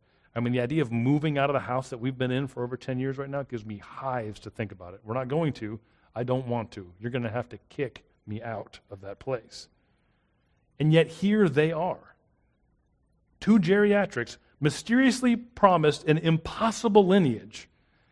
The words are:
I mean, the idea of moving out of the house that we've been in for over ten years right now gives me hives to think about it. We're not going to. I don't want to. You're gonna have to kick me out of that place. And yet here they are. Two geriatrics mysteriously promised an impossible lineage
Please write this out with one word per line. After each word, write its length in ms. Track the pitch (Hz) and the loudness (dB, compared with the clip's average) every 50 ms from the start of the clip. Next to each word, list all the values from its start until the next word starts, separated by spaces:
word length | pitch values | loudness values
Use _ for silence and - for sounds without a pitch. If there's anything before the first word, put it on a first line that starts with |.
| _ _ _ _ _ _ - | _ _ _ _ _ _ -6
I 60 | 117 | -4
mean, 120 | 117 120 123 | -2 -2 0
the 60 | 123 | 0
idea 220 | 120 123 151 160 | -2 0 0 -2
of 100 | 147 113 | -2 0
moving 460 | 117 117 117 131 147 151 143 160 147 | -2 0 2 2 2 2 0 0 0
out 120 | 143 139 143 | 0 0 0
of 40 | 143 | 0
the 60 | 131 | -2
house 300 | - - 123 131 131 - | -2 -2 -4 -4 -4 -6
that 80 | 135 | -8
we've 200 | 117 117 131 131 | -6 -6 -6 -4
been 120 | 127 127 127 | -2 -2 0
in 180 | 127 131 143 | 0 -2 -2
for 160 | 131 - 123 123 | -4 -6 -8 -6
over 140 | 123 127 | -6 -8
ten 220 | 123 - - 131 127 | -8 -6 -6 -4 -4
years 180 | 131 135 135 | -4 -4 -4
right 120 | 135 139 139 | -6 -8 -8
now 140 | 139 143 135 | -8 -8 -8
gives 220 | - 127 113 104 | -8 -8 -10 -8
me 120 | 110 107 | -10 -12
hives 640 | 98 - - - - 135 135 127 123 110 107 104 - | -12 -14 -16 -16 -10 -6 -6 -4 -4 -6 -8 -10 -12
to 80 | - 110 | -16 -12
think 220 | - - 113 104 | -8 -8 -8 -8
about 220 | 98 90 90 87 92 | -8 -14 -18 -18 -18
it. 60 | 101 - | -14 -10
We're 120 | 107 113 | -6 -6
not 120 | 131 127 | -4 -4
going 260 | 123 135 160 170 147 123 | -2 -2 0 0 -2 -2
to. 260 | - 113 104 110 107 - _ _ _ _ _ _ | -4 -8 -10 -10 -12 -14 _ _ _ _ _ _
I 100 | 110 123 | -6 -2
don't 240 | 123 127 127 131 | -2 -2 -2 -2
want 240 | 120 120 117 110 - | -4 -4 -4 -4 -6
to. 200 | - 104 92 87 87 90 | -10 -14 -16 -16 -16 -12
You're 100 | 107 120 | -8 -6
gonna 220 | 120 127 120 110 | -4 -4 -4 -4
have 180 | 107 123 120 - | -4 -6 -8 -8
to 80 | - 101 _ _ | -14 -20 _ _
kick 340 | - - 143 120 - - - _ _ _ _ | -8 -8 -8 -8 -8 -14 -20 _ _ _ _
me 160 | 107 107 110 117 | -12 -10 -10 -8
out 360 | 117 110 101 107 - - - _ _ | -8 -8 -10 -10 -14 -18 -20 _ _
of 100 | 101 98 | -20 -16
that 180 | 98 98 101 - | -14 -16 -16 -12
place. 500 | - 135 131 117 113 - - - - - _ _ _ _ _ _ _ _ _ _ _ _ _ _ _ _ _ _ _ _ _ - | -8 -6 -6 -6 -8 -14 -20 -20 -20 -20 _ _ _ _ _ _ _ _ _ _ _ _ _ _ _ _ _ _ _ _ _ 0
And 140 | 143 156 156 | 2 4 6
yet 140 | 160 160 | 6 4
here 420 | 160 160 - 190 202 214 214 202 170 | 2 -2 -2 0 2 4 4 4 4
they 220 | 127 147 156 160 | 4 2 2 2
are. 440 | 165 156 175 180 131 - - - _ _ _ _ _ _ _ _ _ _ _ _ _ _ _ _ _ _ _ _ _ _ _ _ _ _ | 0 -4 -4 -6 -6 -8 -12 -20 _ _ _ _ _ _ _ _ _ _ _ _ _ _ _ _ _ _ _ _ _ _ _ _ _ _
Two 200 | - 202 220 226 | 2 4 4 4
geriatrics 800 | 170 165 196 202 208 208 202 202 202 202 - 123 117 - - - _ _ _ _ | 4 4 4 4 4 4 4 2 0 -2 -4 -6 -6 -6 -10 -16 _ _ _ _
mysteriously 760 | 135 151 139 - - - 233 254 262 254 - - 254 247 233 | -2 -2 -2 -2 -2 2 4 6 6 4 4 4 2 2 2
promised 680 | 233 - - _ - - 190 180 165 151 151 147 - - | 2 -2 -8 _ 4 6 6 6 6 4 2 2 2 0
an 140 | 156 151 160 | 0 2 2
impossible 840 | 156 165 160 160 - - - - 220 226 214 - - 226 202 214 196 | 4 2 2 2 0 -6 -4 -2 -2 -2 -2 0 0 4 6 6 6
lineage 640 | 175 190 202 175 135 113 101 - 107 - - - - _ _ _ _ _ _ _ _ | 8 6 4 4 4 0 -2 -8 -14 -18 -20 -20 -20 _ _ _ _ _ _ _ _